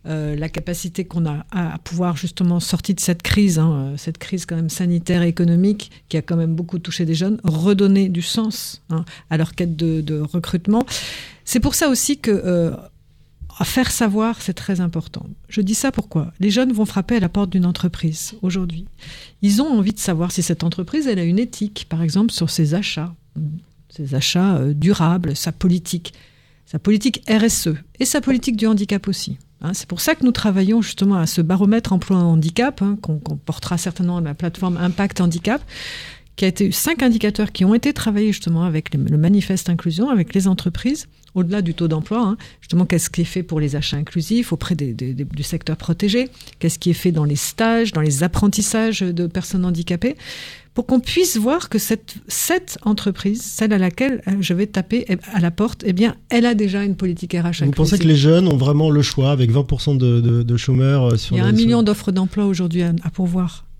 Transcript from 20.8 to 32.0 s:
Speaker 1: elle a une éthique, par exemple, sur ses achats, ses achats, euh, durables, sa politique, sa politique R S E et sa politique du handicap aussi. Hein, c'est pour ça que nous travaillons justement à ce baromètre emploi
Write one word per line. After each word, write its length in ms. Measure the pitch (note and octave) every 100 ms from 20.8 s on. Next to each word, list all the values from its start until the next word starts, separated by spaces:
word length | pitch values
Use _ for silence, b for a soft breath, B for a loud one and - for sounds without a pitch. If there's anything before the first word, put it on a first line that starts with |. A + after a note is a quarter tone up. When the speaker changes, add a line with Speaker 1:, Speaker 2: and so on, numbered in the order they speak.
| E3+ D4+ C#4
Speaker 1:
elle 140 | G3
a 40 |
une 140 | E3+ F#3
éthique, 480 | B3 - G#3 - -
par 120 | E3
exemple, 300 | E3 F3 A#3
sur 180 | - E3
ses 240 | - D3+
achats, 400 | E3+ G3+ - E3+ E3 _ D3+ D3+ D#3+ - _ _
ses 260 | - C#3 C3
achats, 400 | - F3 F#3+ E3
euh, 180 | C3+
durables, 600 | D3 E3 G3+ E3 F3 E3+ D3+
sa 160 | -
politique, 640 | - F#3 F3+ - E3+ E3+ b b b b b _
sa 140 | D#3
politique 420 | G3 G#3+ B3 - -
R 140 | A3
S 240 | A3+ - E3+
E 80 | D3+ - -
et 60 | C4
sa 160 | D4+
politique 340 | - B3+ C4 A3
du 100 | A3
handicap 420 | G#3 G3+ G3+ -
aussi. 300 | F#3+ - C3+ - _
Hein, 120 | B2+
c'est 140 | - -
pour 120 | F3
ça 160 | - D#4+
que 80 |
nous 80 | B3
travaillons 500 | A#3+ A3 F#3+ F#3+ A#3
justement 360 | G#3 - G3 F#3+
à 100 | D#3+
ce 140 | -
baromètre 500 | D#3+ F3+ G3+ A3+ -
emploi 260 | F#3